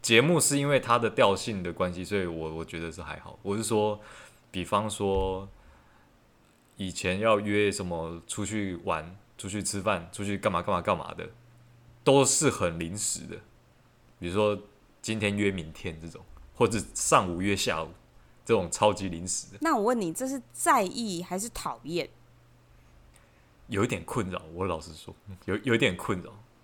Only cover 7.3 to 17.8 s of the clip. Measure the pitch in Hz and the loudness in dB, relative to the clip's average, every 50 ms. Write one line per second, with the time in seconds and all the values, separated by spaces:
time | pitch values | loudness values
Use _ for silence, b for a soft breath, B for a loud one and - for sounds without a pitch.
7.3 | 110 104 107 107 104 104 104 101 90 - 98 87 85 82 82 82 85 82 - - | 4 4 2 2 2 4 4 4 2 0 -4 -4 -4 -4 -4 -6 -8 -10 -10 -10
8.3 | - - 104 92 107 107 101 95 90 85 85 98 85 80 78 85 92 101 - _ | -6 -6 -6 -4 -2 -4 -2 -4 -4 -6 -4 -2 -4 -2 -4 -10 -16 -20 -20 _
9.3 | _ - - 98 92 107 98 - - 101 90 107 101 87 82 85 - - 104 101 | _ -12 -10 -6 -6 -4 -4 -4 -4 -2 0 0 0 0 -2 -8 -8 -6 -4 -4
10.3 | 101 95 - 110 92 85 87 - 98 87 87 107 98 82 73 - - - 82 80 | -4 0 0 0 0 2 0 0 0 0 2 0 0 0 -2 -10 -10 -10 -12 -12
11.3 | - - - - _ - - - - - _ - - - - - 135 139 135 127 | -14 -20 -20 -20 _ -20 -20 -20 -20 -20 _ -20 -20 0 4 6 6 8 6 6
12.3 | - - 156 139 - - 98 87 82 82 82 82 92 104 - - - 85 76 - | 4 4 4 2 2 2 -2 -2 -2 -2 -6 -6 -6 -4 -4 -4 -4 -6 -8 -12
13.3 | 85 87 - - - - _ _ _ _ _ _ _ _ _ _ _ _ 87 87 | -14 -14 -16 -20 -20 -20 _ _ _ _ _ _ _ _ _ _ _ _ -6 -2
14.3 | 90 104 107 104 104 101 - - _ _ _ _ _ _ - - 110 110 104 101 | 2 2 2 2 2 0 -6 -16 _ _ _ _ _ _ -6 -4 -2 0 0 0
15.3 | 101 101 101 101 95 92 78 78 80 - - 92 82 80 80 82 - - - - | 0 2 2 2 0 -2 -8 -10 -14 -10 -10 -10 -10 -8 -12 -14 -14 -16 -18 -18
16.3 | - - - - - - 123 104 110 107 - - - - - - 160 135 104 90 | -20 -20 -20 -20 0 2 2 2 2 0 -4 -4 -6 -4 0 4 4 4 4 2
17.3 | 87 85 92 101 101 95 - 117 90 80 | -2 0 0 0 0 2 0 -2 -2 -2